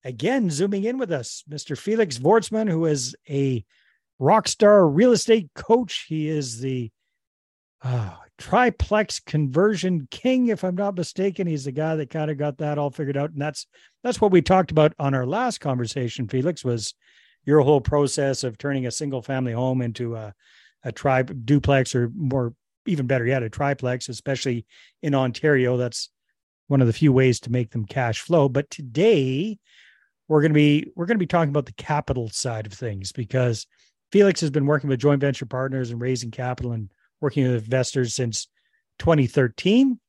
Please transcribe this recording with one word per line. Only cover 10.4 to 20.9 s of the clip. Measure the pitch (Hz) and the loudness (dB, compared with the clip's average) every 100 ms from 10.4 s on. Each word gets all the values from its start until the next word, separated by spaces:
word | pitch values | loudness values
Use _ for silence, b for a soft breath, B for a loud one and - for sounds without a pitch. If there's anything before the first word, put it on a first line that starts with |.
| 247 | 0
if | 208 | -2
I'm | 185 180 | -4 -4
not | 202 | -4
mistaken. | 180 160 - 196 185 180 | -4 -8 -4 -4 -2 -4
He's | 151 | -4
the | 139 | -6
guy | 131 156 160 | -4 -2 -4
that | 135 | -4
kinda | 160 151 143 | -6 -4 -4
got | 147 135 | -4 -4
that | 151 147 | -4 -2
all | 143 | -4
figured | - 139 139 | -4 -4 -4
out. | 151 | -4
And | 151 | -6
that's, | 147 143 - b b b | -8 -8 -18 b b b
that's | 240 - | -6 0
what | 208 | 6
we | 180 | 6
talked | - 190 170 | 6 2 4
about | 156 156 - | 4 4 2
on | 139 | -2
our | 135 123 | 0 -2
last | 196 254 - | -2 -4 -4
conversation, | 147 123 117 143 120 - 113 | -4 -4 -4 -4 -6 -6 -4
Felix, | 131 147 156 | -2 -2 -4
was | 131 120 104 - b b b b | -4 -4 -6 -14 b b b b
your | - 151 | 2 4
whole | 135 147 | 6 4
process | - 147 143 - 139 131 | 2 0 0 0 -2 -2
of | 127 107 | -6 -6
turning | 147 139 123 | -6 -4 -4
a | |
single | - 143 131 | -6 -6 -6
family | 113 131 127 | -4 -4 -2
home | 117 127 127 | -2 -2 -2
into | 120 107 120 | -4 -6 -8
a, | 113 107 - b b b b | -8 -12 -18 b b b b
a | 127 | -12